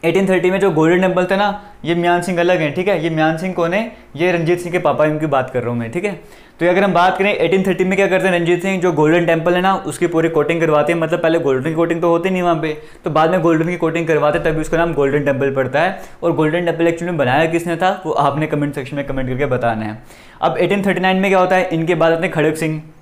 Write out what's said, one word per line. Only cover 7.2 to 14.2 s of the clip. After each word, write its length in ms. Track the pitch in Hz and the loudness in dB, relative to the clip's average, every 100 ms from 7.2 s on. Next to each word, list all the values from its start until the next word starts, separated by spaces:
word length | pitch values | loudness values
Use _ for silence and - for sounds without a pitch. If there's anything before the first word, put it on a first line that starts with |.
| 196 | -2
एटीन 300 | 202 165 190 | 0 2 2
थर्टी 200 | 196 180 | 0 0
में 120 | 185 190 | 0 2
क्या 80 | 196 | 2
करते 200 | 185 190 | 2 2
हैं 120 | 175 | 0
रंजीत 220 | 170 175 | 0 0
सिंह, 180 | 190 190 | 0 0
जो 100 | 180 | 0
गोल्डन 340 | 156 151 170 170 | 2 4 4 2
टेम्पल 300 | 165 165 180 | 0 2 2
है 60 | |
ना 120 | 185 190 - | 2 0 -4
उसकी 200 | - 170 | -4 -2
पूरी 220 | 160 165 | 0 0
coating 320 | 160 147 170 | 0 0 0
करवाते 320 | 160 151 147 | 2 2 2
हैं। 60 | 170 | 0
मतलब 220 | 160 170 | 0 0
पहले 180 | 165 170 | 2 2
गोल्डन 300 | 165 131 143 | 2 0 -2
की 60 | 160 | 0
coating 260 | 165 170 | 0 0
तो 80 | 170 | 2
होती 200 | 170 185 | 2 0
नहीं 120 | 185 | 0
वहाँ 180 | 175 160 | 0 0
पे, 160 | 156 151 - - | -2 -6 -12 -10
तो 60 | 175 | -2
बाद 220 | 156 165 | 2 2
में 100 | 185 | 2
गोल्डन 260 | 165 160 160 | 2 2 0
की 80 | 175 | -2
coating 300 | 160 165 165 | -2 -2 0
करवाते, 320 | 156 | 2